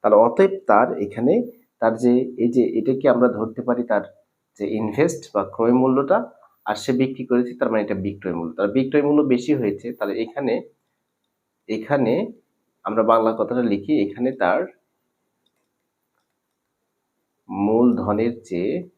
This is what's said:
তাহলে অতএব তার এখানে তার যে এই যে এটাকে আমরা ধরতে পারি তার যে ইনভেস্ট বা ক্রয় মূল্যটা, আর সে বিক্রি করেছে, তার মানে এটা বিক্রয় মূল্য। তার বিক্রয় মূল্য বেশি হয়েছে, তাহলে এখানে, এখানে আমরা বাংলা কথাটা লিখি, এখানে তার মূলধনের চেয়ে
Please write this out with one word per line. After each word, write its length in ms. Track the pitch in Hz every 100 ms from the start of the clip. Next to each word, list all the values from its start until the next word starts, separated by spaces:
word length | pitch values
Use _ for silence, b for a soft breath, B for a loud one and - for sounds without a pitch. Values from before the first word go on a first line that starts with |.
তাহলে 140 | 107
অতএব 380 | 104 147 - 190 190 -
তার 300 | 104 123 -
এখানে 360 | 101 113 123 220 240 B B _
তার 180 | 113 113
যে 140 | 123 123 127 -
এই 120 | 117
যে 120 | 123
এটাকে 460 | 113 113 113 135 139
আমরা 180 | 117 120
ধরতে 340 | 104 110 -
পারি 220 | 123 123
তার 180 | 120 104 - _ _ _ _ _
যে 100 | 101
ইনভেস্ট 640 | 107 110 104 165 165 -
বা 100 | 101
ক্রয় 300 | 98 - 117
মূল্যটা, 580 | 127 131 131 139 202 240 b b b
আর 100 | -
সে 160 | 104 -
বিক্রি 320 | 127 135 131
করেছে, 280 | - 123 123 -
তার 120 | 127
মানে 120 | 110
এটা 120 | 101
বিক্রয় 400 | 98 98 98 92
মূল্য। 180 | 85 82
তার 140 | 87 101
বিক্রয় 360 | 123 135 147
মূল্য 180 | 143 147
বেশি 320 | 147 123 -
হয়েছে, 400 | 143 107 98 120
তাহলে 200 | - 101 104
এখানে, 320 | 110 143 131 120 - _ _ _ _ _ _ _ _ _ -
এখানে 680 | 110 - 143 113 147 233 - _ _ _ _
আমরা 200 | 95 110
বাংলা 280 | 110 113 113
কথাটা 300 | 113 107 123
লিখি, 300 | 120 101 98 101
এখানে 300 | 101 117 123
তার 300 | 127 90 113 185 _ _ _ _ _ _ _ _ _ _ _ _ _ _ _ _ _ _ _ _ _ _ _ _ _ _ _ -
মূলধনের 960 | 98 101 113 123 113 95 104 117 120
চেয়ে 460 | - 87 98 170 175